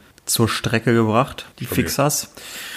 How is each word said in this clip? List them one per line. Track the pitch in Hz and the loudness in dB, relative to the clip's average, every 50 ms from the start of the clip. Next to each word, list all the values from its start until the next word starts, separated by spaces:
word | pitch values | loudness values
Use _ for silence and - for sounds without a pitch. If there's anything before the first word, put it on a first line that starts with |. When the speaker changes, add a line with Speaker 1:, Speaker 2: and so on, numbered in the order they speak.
| - - _ - _ | -20 -20 _ -12 _
Speaker 1:
zur | - - - 117 107 | -4 2 2 2 2
Strecke | - - - 117 117 113 - 131 117 | 2 -2 -2 0 0 0 2 4 4
gebracht, | 117 113 107 107 117 143 - - - - - - - | 4 4 4 4 2 2 0 -4 -12 -16 -16 -14 -14
die | 120 | -10
Speaker 2:
Stabil. | - - - - | -2 -2 0 0
Speaker 1:
Fixers. | - - - 135 151 - - - - - - - - - - - - - | 0 0 0 0 0 0 -2 -6 -8 -14 -18 -16 -16 -14 -14 -14 -12 -12